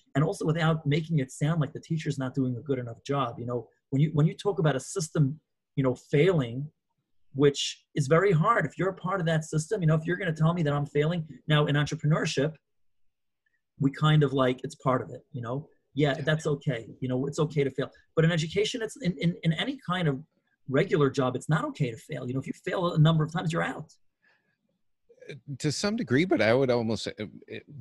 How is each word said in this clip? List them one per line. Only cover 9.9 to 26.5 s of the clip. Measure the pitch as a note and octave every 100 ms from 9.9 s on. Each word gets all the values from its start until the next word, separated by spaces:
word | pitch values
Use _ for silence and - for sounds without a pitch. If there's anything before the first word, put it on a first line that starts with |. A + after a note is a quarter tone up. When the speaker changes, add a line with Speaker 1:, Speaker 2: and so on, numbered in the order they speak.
| D#3+
Speaker 1:
if | D#3+
you're | F3+
gonna | F#3
tell | D#3 D#3+
me | F3
that | C#3+
I'm | C#3+ C#3+
failing, | D3 D3+ F3 D#3 - -
now | D3+ D3
in | C#3+
entrepreneurship, | D3 D#3+ D3 F#3+ F3 - D3 - _ _ _ _ _ _ _ _ _ _ _ -
we | C#3
kind | - D3+ D3+
of | C#3
like, | C3+ B2+ B2+
it's | - -
part | C3+ B2
of | -
it, | - -
you | B2
know? | A#2 C3+ - _ _
Yeah, | C3+ D3 D3
Speaker 2:
Yeah. |
Speaker 1:
that's | D3+ D#3 E3
okay. | D3 D3 A#2+ - -
You | B2+
know, | B2+ C3
it's | D#3+
okay | D3 D3
to | C3+
fail. | C3 B2+ - _
But | -
in | D#3+
education, | E3+ E3 F#3 G#3+ -
it's | A3 -
in, | - -
in, | E3+ -
in | E3
any | D#3+ A#3 C#4+
kind | - F3+ D#3+
of | C3+ - _ _ _ -
regular | C3 - E3 C3+
job, | C#3 B2+
it's | B2+ -
not | E3+
okay | D4 - B2
to | A2
fail. | - C#3 B2
You |
know, | C3
if | -
you | -
fail | F3+ G3 F3
a | D#3+
number | D3+ D#3+
of | D3
times, | F3+ F3+
you're | E3+
out. | E3+ - - _ _ _ _ _ _ _ _ _ _ _ _ _ - D3 - C3+
Speaker 2:
To | D3+
some | - G#3 A3+
degree, | E3 C3
but | F#3 C#3+
I | G#2+